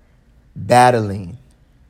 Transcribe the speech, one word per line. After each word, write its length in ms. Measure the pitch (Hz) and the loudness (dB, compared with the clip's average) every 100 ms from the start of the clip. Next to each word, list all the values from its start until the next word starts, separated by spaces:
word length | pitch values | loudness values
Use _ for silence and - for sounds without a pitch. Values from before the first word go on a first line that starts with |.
| _ _ _ _ _ - | _ _ _ _ _ -16
battling 800 | 101 123 123 120 104 95 87 123 _ _ _ _ | 0 4 4 2 -4 -8 -12 -18 _ _ _ _